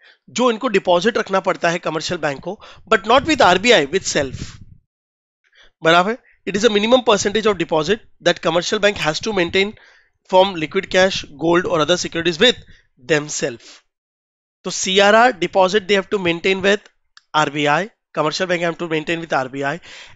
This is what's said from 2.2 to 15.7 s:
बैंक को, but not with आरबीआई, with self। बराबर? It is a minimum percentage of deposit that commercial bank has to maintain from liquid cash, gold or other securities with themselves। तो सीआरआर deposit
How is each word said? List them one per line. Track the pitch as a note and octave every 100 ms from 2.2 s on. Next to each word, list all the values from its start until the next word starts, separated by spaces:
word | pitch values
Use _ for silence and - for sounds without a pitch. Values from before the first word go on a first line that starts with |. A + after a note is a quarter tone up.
बैंक | D3+ C3+
को, | - G#3 - - -
but | G#3+ G#3
not | B3+ C4
with | D4
आरबीआई, | G3 F#3 A#3 G#3+ C#3
with | F3+ -
self। | E3 C#3 B2 - - - - _ _ _ _ _ _ _ _ _ _
बराबर? | D#3+ E3+ F#3 B3 _ _ -
It | G3
is |
a | A3+
minimum | G#3 G#3+ B3+
percentage | A#3 G3+ G#3 G#3 G#3+
of | F#3+
deposit | E3+ D#3+ D3+ A3+ - _
that | E3 F3
commercial | F3+ E3 E3+ A3
bank | G3+ G3
has | D#3 D#3
to | A3
maintain | G3 E3+ F#3 G3+ A3 - _ _ _ _
from | F#3 F#3+ F3
liquid | D3+ F#3+ -
cash, | F#3 F#3+ - - C3+
gold | D#3+ E3+ F3+
or | E3+
other | D3 F3
securities | E3 E3+ E3+ D#3+
with | A#3+ - - - _ _
themselves। | B2+ D3+ D3+ - D3+ A#2 - - _ _ _ _ _ _ _ _
तो | F#3+
सीआरआर | - - F#3+ G3+ A3 B3 -
deposit | - G3 F#3